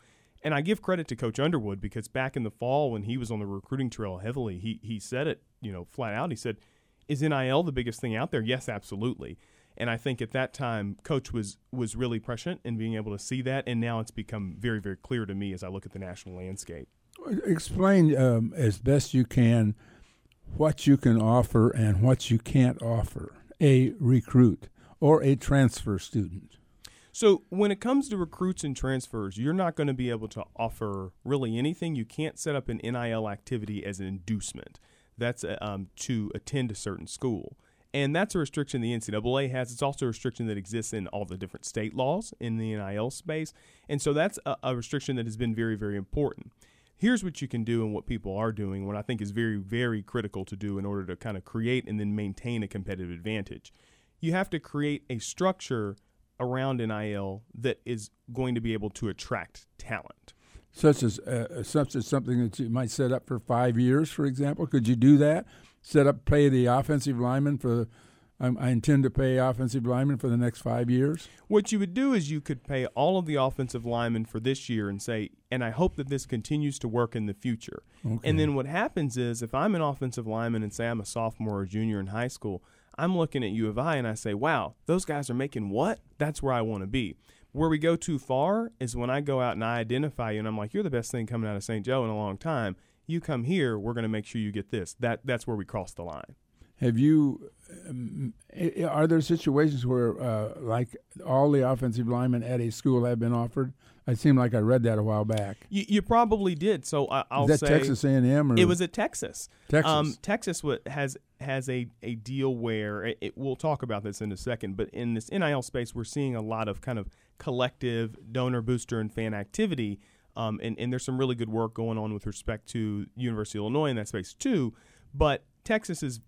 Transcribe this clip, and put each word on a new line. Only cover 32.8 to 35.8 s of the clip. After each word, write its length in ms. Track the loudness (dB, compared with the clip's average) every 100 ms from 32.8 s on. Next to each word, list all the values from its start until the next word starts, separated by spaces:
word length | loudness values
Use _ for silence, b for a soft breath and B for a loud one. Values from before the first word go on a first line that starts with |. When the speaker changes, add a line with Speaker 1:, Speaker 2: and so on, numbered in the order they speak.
Speaker 1:
N 140 | -4 -4
I 140 | -2
L 200 | -2 -4
activity 560 | -8 -6 -6 -4 -6 -6
as 140 | -8
an 80 | -6
inducement. 720 | -6 -4 -4 -4 -12 -16 -20 _ _ _ -6
That's, 260 | -4 -4
uh, 140 | -6 -6
um, 260 | -6 -6